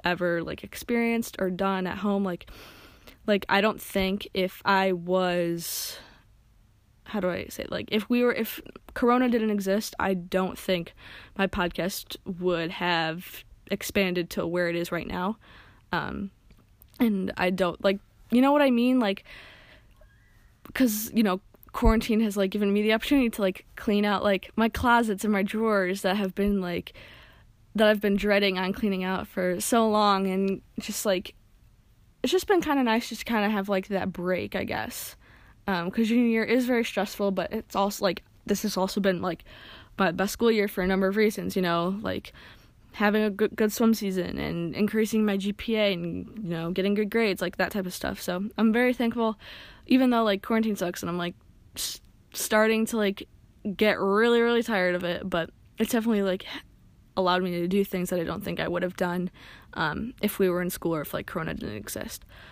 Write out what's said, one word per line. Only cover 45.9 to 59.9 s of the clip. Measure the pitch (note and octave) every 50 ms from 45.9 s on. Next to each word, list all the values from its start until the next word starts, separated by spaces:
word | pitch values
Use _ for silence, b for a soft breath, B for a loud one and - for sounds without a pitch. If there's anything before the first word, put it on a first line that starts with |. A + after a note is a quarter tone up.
and, | F#3+ E3+ F3 E3+ E3+ F3+ F3+ - - A3
you | A3 E3+
know, | E3+ E3 E3 E3+
getting | F3+ F#3+ F#3 G3+ G3+
good | G3+ G#3+ G3
grades, | - A#3 A3+ G3+ F#3 -
like, | F3+ E3+ -
that | - F#3 -
type | - G#3 F#3
of | F#3 -
stuff. | - - - G3 -
So | - - F3+ F3+ G3+ A3 -
I'm | - A3 A3+
very | G#3+ A#3+ B3 B3+ B3+
thankful, | - A#3+ A#3 A3+ A#3+ A3+ A3 A3 B B B B B B B B B B
even | - B3+ B3+ C4 B3+
though, | A#3+ A3+ A3+
like, | G#3+ G3 G3
quarantine | - - A#3 A3 A3+ A3 G3+
sucks | - F#3 F3 F#3 - -
and | F3
I'm, | E3+
like, | F3+ F3 F3 F#3 - _ - - - - - -
s-, | - - - - - - - - - _ _
starting | - - - - A3 G#3+ A3 A3 A3 A3 A3
to, | - A#3
like, | A3+ G#3 G3 G3+ - - - - - - - _ _ - G#3+ F#3
get | - G#3+ G#3+ F3 -
really, | F#3+ G3 G3 G#3 A3+ A#3+ A#3+ A#3
really | A#3 A#3 A#3+ A#3 A#3
tired | A#3 A3+ F#3+ F3+ F3+ F3+
of | F3+ F3+
it, | E3+ F3 - - F#3+
but | F3+ E3+ E3 - - - - - _
it's | - A3+ -
definitely, | - A3+ A3 A#3 A3 G3+ G3
like, | F#3+ F3+ F#3+ - B B C#4+ - - - - - - - - - - -
allowed | - F#3+ F3+ F3+ F#3
me | F#3 F3+
to | F3 E3+ E3+
do | F3+ F#3+ G3+ G3
things | - - F3+ F3+ F3+
that | F#3 F3+
I | E3
don't | - - F#3+ -
think | E3+ E3+ D#3+
I | D#3+
would | - F3 F3 F3+
have | F3+ F#3
done, | - F#3 F3+ F3 F3+ F3 F#3 B B B B B B B B -
um, | - E3 D3+